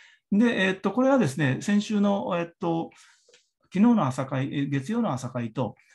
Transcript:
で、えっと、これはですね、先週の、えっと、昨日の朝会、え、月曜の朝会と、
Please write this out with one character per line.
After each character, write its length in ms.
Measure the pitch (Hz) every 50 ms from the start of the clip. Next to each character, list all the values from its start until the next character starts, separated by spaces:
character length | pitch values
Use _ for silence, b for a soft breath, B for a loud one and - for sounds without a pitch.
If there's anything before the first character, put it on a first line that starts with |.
| B B B B _ _
で、 360 | 196 202 240 233 226 202 190 190
え 40 | 185
っ 20 |
と、 160 | - - 202
こ 100 | 196 247
れ 80 | 262 269
は 80 | 277 262
で 100 | 208 139
す 100 | - -
ね、 200 | 151 131 131 -
先 200 | - - 202 208
週 200 | 208 - 214 208
の、 360 | 202 202 202 196 202 - 185 170
え 60 | 170
っ 60 | 170 - _
と、 320 | - 170 165 165 - - b b b b b b b b b b _ _ _ _ _ _ -
昨 60 | 185
日 0 | 208 240 240
の 100 | 208 160
朝 200 | 131 127 - 135 -
会、 220 | 143 131 135 143 -
え、 120 | 147 139 139
月 240 | 139 139 135 135
曜 100 | 214 240
の 100 | 226 180
朝 180 | 139 120 - 117
会 240 | - 123 117 113 110
と、 220 | - - - b b b b b